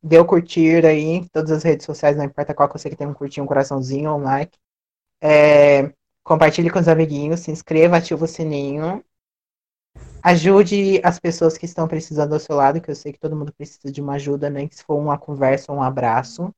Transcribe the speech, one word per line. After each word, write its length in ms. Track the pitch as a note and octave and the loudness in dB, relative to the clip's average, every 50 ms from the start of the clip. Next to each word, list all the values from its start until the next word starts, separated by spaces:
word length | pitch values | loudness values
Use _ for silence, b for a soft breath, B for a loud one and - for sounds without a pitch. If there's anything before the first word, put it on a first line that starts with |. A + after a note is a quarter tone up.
| - | 0
Dê 140 | D#3 D#3+ E3 | 6 6 6
o 60 | E3+ | 6
curtir 580 | F3 G3+ E3+ E3+ - - E3+ D#3+ D#3+ E3 E3+ D#3+ | 6 2 0 0 -2 -2 2 2 4 4 4 4
aí 140 | D#3+ D#3 D3+ D3+ | 4 4 2 -2
em 200 | D#3 E3 F#3 F3 - | -4 -4 -6 -6 -6
todas 240 | _ D#3 D#3 D#3 | _ -6 -2 -2
as 100 | D#3+ D3+ | -4 -2
redes 240 | D#3+ E3+ D3 C#3+ - | 0 0 -2 -2 -4
sociais, 300 | - D3 - - D3 D3 | -14 -10 0 0 0 0
não 80 | D3+ D3 | 0 -4
importa 280 | C#3+ _ - D3 - | -6 _ -8 -8 -8
qual 160 | D3 - C#3+ C#3+ | -2 -2 -2 -2
que 80 | - | -2
você 140 | - - C#3+ | -10 -12 -12
que 60 | - | -10
tem 100 | - D3 | -10 -10
um 80 | D3 C#3+ | -10 -10
curtir, 260 | _ C#3+ C#3 - D3 | _ -12 -12 -10 -10
um 60 | C#3 | -8
coraçãozinho, 640 | C3+ C#3+ C3+ C3+ C3+ C#3+ C3+ C3 B2+ C3+ C#3 D3+ D3+ | -2 -2 -2 -2 -2 -4 -6 -6 -6 -6 -6 -4 -4
um 100 | D3+ D3 | -6 -4
like. 360 | C#3+ C3 C3+ C#3 D#3 - _ _ _ _ _ _ _ _ _ _ _ _ _ _ | -4 -4 -4 -4 -4 -8 _ _ _ _ _ _ _ _ _ _ _ _ _ _
É, 720 | - D3+ D3+ D3+ D3 D3+ D3 D3 C#3+ C#3+ C#3+ C#3 C#3 C#3+ _ _ _ _ _ _ _ | 0 4 4 6 6 6 8 6 8 6 6 4 2 -2 _ _ _ _ _ _ _
compartilhe 460 | - E3 D3+ E3 D#3 D#3 - E3+ E3+ | -2 2 4 4 2 4 0 -2 0
com 100 | - F#3+ | 0 0
os 80 | E3 E3+ | 2 2
amiguinhos, 500 | D#3+ D#3+ D#3+ D3+ D3 C#3+ D3 D3+ E3 E3+ | 4 2 2 -2 -2 -6 -4 -4 -6 -6
se 120 | E3+ - | -6 -10
inscreva, 460 | D3+ D#3+ - - - D#3+ D#3+ F3 F3 E3 | -12 -12 -8 -2 2 4 4 4 4 2
ativa 260 | E3+ - F3 D3 E3 | 0 -2 -4 -4 -4
o 40 | D#3+ | -6
sininho. 760 | - - E3 D#3 D3+ C#3+ C#3 C#3 C#3 D3 D#3 E3+ F#3+ G#3+ _ _ _ _ _ _ _ _ _ _ _ _ _ _ _ _ _ _ _ - - - - - | -4 -6 -6 -6 -4 -6 -6 -6 -6 -6 -6 -6 -8 -10 _ _ _ _ _ _ _ _ _ _ _ _ _ _ _ _ _ _ _ -20 -20 -20 -20 0
Ajude 800 | - F3 F3+ E3 D#3 F#3+ G3 G3 G#3 F3 G3+ G3+ G3 F#3+ F#3+ F#3 - | 2 2 2 4 4 4 4 4 4 4 0 -2 0 0 0 2 2
as 160 | F3 F3 - | 0 -2 0
pessoas 360 | - F3 E3 - E3 D#3+ D#3+ | -6 -6 -4 0 0 0 0
que 100 | - - | -2 -12
estão 200 | E3+ - - D#3+ | -12 -6 -6 -6
precisando 460 | D#3+ E3 D#3 D#3 - D#3 D3 D3 D3 | -4 -4 -8 -8 -6 -4 -4 -4 -2
ao 80 | D3+ D3+ | -4 -6
seu 160 | D3+ - D3+ | -4 -4 -2
lado, 240 | C#3+ C3+ C#3 D3 E3 | 2 2 2 0 -2
que 100 | E3 - | -8 -10
eu 60 | C#3+ | -14
sei 160 | - - D3 | -12 -12 -16
que 60 | C#3+ _ | -16 _
todo 160 | - D3+ D#3 | -10 -10 -8
mundo 160 | D3+ D3 D3 | -8 -10 -12
precisa 400 | - _ D3+ D#3+ - _ _ C3+ | -14 _ -20 -20 -20 _ _ -14
de 80 | C#3 D3 | -12 -10
uma 120 | C#3+ C#3 C#3 | -8 -8 -8
ajuda, 360 | C#3+ C#3 D3 C#3+ C#3 C#3+ C#3 | -6 -4 -6 -6 -4 -4 -6
nem 160 | C#3 C#3 C#3+ | -6 -8 -10
que 80 | D3+ _ | -10 _
se 80 | - | -18
for 140 | - - D#3 | -8 -6 -6
uma 200 | D3 D3 D3 C#3+ | -4 -2 -4 -4
conversa 540 | C#3+ - - D3 C#3 C#3 C3+ C3+ C3+ - - | -6 -6 -12 -6 -2 0 0 0 -2 -4 -10
ou 80 | C#3+ C#3+ | -6 -4
um 40 | |
abraço. 680 | C3 C3 C3+ C3+ B2 A#2 A2+ B2 B2 A#2 - - F3 G3 - | -4 -4 -4 -2 -2 -2 -2 -2 -4 -8 -12 -12 -12 -12 -12